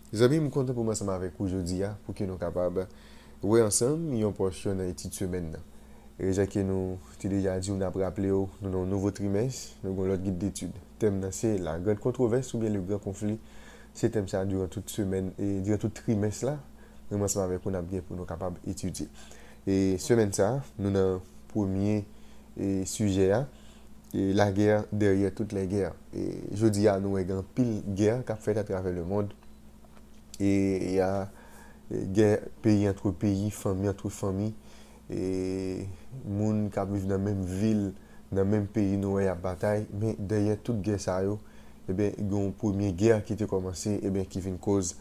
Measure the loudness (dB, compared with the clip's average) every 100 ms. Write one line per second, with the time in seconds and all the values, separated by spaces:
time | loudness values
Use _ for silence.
0 | -6 4 4 4 0 0 -2 0 0 0
1 | -2 -2 -4 -2 -2 0 0 -2 -2 -4
2 | -10 -6 -4 -4 -4 0 0 0 -4 -6
3 | -20 -20 -20 -6 4 6 6 4 2 0
4 | -2 0 0 0 -2 -2 -4 -2 -2 -4
5 | -8 -4 -4 -4 -6 -8 -14 -18 -20 -20
6 | -18 -4 0 2 2 2 0 0 -2 -6
7 | -12 -6 -2 0 0 0 -2 -2 0 0
8 | -2 0 2 2 0 -4 -4 -2 0 0
9 | 0 0 0 0 0 -4 -12 -10 -6 -2
10 | 0 0 0 -2 -2 -4 -8 -10 -14 0
11 | 0 0 -2 -2 0 0 0 -2 0 0
12 | 0 2 2 2 0 -2 0 0 -2 -4
13 | -4 -4 -4 -4 -8 -18 -18 -20 -20 -2
14 | 0 0 0 -2 0 -2 -2 -6 -8 -4
15 | -2 0 -2 -4 -2 -2 0 0 0 -4
16 | -2 0 0 -2 -4 -4 -10 -20 -20 -16
17 | -6 -2 0 0 0 -2 -2 -4 -4 -6
18 | -6 -8 -8 -6 -6 -6 -8 -6 -6 -6
19 | -8 -12 -18 -18 -18 -8 0 4 4 2
20 | 4 4 4 4 2 2 -4 -4 0 2
21 | 2 0 -6 -18 -6 -2 0 2 2 0
22 | -2 -12 -18 -20 -14 -4 0 0 -2 0
23 | 2 4 6 4 2 -8 -20 -20 -18 -18
24 | -6 0 2 4 4 6 4 4 2 2
25 | 4 6 2 0 -4 -2 0 0 0 -4
26 | -10 -6 -4 -6 -6 2 2 6 6 4
27 | 2 0 0 -2 -2 0 0 0 -2 2
28 | 4 4 -2 -4 0 0 0 -2 -2 -2
29 | -2 0 -2 -6 -18 -20 -20 -20 -20 -20
30 | -20 -20 -14 0 2 4 4 2 2 2
31 | 2 2 -4 -10 -20 -20 -20 -18 -8 -6
32 | 0 6 6 6 0 0 4 6 4 2
33 | 0 2 2 2 0 -2 -2 0 0 0
34 | -4 -4 -2 0 -2 -4 -14 -20 -20 -20
35 | -8 -4 -2 -2 -2 -2 -4 -4 -6 -10
36 | -14 -12 -6 -2 2 2 0 -2 -2 -2
37 | 0 0 0 0 -2 0 2 2 0 -4
38 | -14 -18 -4 0 2 2 2 2 2 2
39 | 2 2 2 0 -4 -2 0 0 -2 -2
40 | -2 -2 0 2 2 0 -2 -2 0 0
41 | 0 0 0 -2 -8 -18 -18 -12 -4 0
42 | 0 0 -2 0 0 0 0 2 2 4
43 | 6 6 2 -2 0 -2 -2 -4 -2 0
44 | 0 0 -2 -4 -4 -4 0 2 0 -6